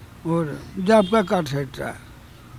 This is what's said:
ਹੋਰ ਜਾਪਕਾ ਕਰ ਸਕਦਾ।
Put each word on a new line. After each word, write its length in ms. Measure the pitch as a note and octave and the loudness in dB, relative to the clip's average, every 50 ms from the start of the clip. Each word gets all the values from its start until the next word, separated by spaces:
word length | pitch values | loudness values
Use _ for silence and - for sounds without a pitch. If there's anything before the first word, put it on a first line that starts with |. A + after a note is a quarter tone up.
| - - - - - | -20 -20 -20 -10 -4
ਹੋਰ 320 | E3 E3 E3+ E3 D3 C#3+ C#3+ - - - F#3+ F#3 | -2 -2 0 -2 -4 -6 -10 -14 -12 -8 -2 2
ਜਾਪਕਾ 380 | G3+ A3 A3 G3+ F3+ A3 A3+ | 6 6 6 6 6 2 2
ਕਰ 220 | G3 F3 G#3+ F3+ D#3+ | 2 2 0 0 0
ਸਕਦਾ। 500 | C3 C#3 C#3 C#3 B2+ - C#3+ C3+ A#2 A2+ - - - - - - - - - - - - | -2 -2 -4 -4 -6 -8 -10 -10 -10 -10 -12 -16 -20 -20 -20 -20 -20 -20 -20 -20 -20 -20